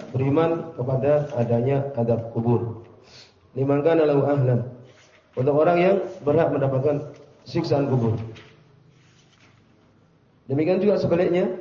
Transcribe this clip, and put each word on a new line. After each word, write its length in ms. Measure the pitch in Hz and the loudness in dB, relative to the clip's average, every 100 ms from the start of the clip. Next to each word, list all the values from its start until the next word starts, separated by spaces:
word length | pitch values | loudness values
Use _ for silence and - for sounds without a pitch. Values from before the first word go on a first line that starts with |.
| - 127 | -8 -2
beriman 340 | 139 147 165 117 - - | 0 2 2 0 -6 -8
kepada 360 | 131 131 143 147 143 120 | -4 0 2 2 0 -2
adanya 560 | 113 117 127 139 135 | 0 0 0 0 -2
adab 400 | 117 117 113 - | -2 -2 -2 -4
kubur. 520 | 120 117 113 - - - - - - - _ _ | -4 0 0 -2 -10 -16 -20 -20 -20 -20 _ _
Liman 320 | 123 139 143 | -4 0 2
kana 240 | 160 160 151 | 2 2 4
lahu 160 | 143 | 2
ahlan. 400 | 139 135 123 117 - - - - - _ _ - | 2 2 2 0 -2 -12 -20 -20 -20 _ _ -4
Untuk 160 | 131 143 | 0 2
orang 200 | 160 175 | 4 4
yang 200 | 180 196 - - | 4 2 -2 -6
berhak 240 | 139 151 151 | 0 2 2
mendapatkan 600 | 143 135 131 147 143 - - - - | 0 0 0 0 -2 -6 -16 -20 -20
siksaan 440 | - 165 151 147 135 | -8 -4 0 0 2
kubur. 240 | 123 113 101 - - - - _ _ _ _ _ _ _ _ _ _ _ _ _ _ _ _ _ _ - | 0 0 -2 -6 -16 -20 -20 _ _ _ _ _ _ _ _ _ _ _ _ _ _ _ _ _ _ -6
Demikian 320 | 139 160 190 | -2 0 2
juga 220 | 208 185 | 2 2
sebaliknya, 520 | 180 170 160 175 202 - | 0 0 2 0 -2 -4